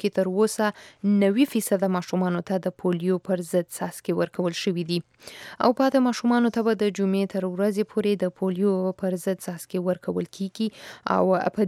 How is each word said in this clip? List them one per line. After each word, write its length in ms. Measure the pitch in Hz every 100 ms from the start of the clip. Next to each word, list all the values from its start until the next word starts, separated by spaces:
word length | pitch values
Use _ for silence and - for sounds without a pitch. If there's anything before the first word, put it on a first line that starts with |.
کې 80 | 202 -
تر 140 | 185
اوسه 340 | 190 214 - 214 - - - 202 202
نوي 240 | 196 214 285
فیصده 380 | 226 - 196 190 180
ماشومانو 440 | - 185 180 175 -
ته 40 | 190 185
د 100 | -
پولیو 360 | 185 175 180 180 -
پر 160 | 180 170
ضد 180 | 180 175 -
څاڅکي 400 | 180 - - 170
ورکول 360 | 170 - 175 170
شوي 220 | 202 175 165
دي. 80 | 175 - _ - - - - 247
او 40 | 247
پاته 220 | 269 262 254
ماشومانو 440 | 226 240 240 233 233
ته 80 | 226
به 120 | 208
د 100 | 208 185
جمعې 280 | 196 196 196 196
تر 80 | 185
ورځې 320 | 180 208 202 208
پورې 320 | 214 208 202 180
د 100 | -
پولیو 320 | 190 180 202 185 185 180
پر 80 | 185 180
ضد 180 | 196 185 -
څاڅکي 400 | 170 - 185 180
ورکول 400 | 175 - 180 175 -
کیږي. 320 | 196 - 220 - - - -
او 100 | 185 180
په 340 | 180 151 -